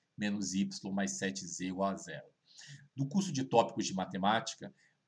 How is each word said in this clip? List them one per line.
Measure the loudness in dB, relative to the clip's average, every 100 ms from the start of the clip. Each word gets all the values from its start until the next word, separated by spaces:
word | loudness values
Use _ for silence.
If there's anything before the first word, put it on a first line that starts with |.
| _ -4
menos | 0 0 0
y | 0 0 -2 -4
mais | 0 0
sete | 0 -2 -2 -6
z | -6 -4
igual | 0 0
a | -2
zero. | -6 -12 -12 _ _ -20 -18 -18 -12
No | -4 0
curso | 2 0
de | 0
tópicos | 4 6 6 2 -2
de |
matemática, | -2 -2 2 4 4 2 -8 -12 -16 _ _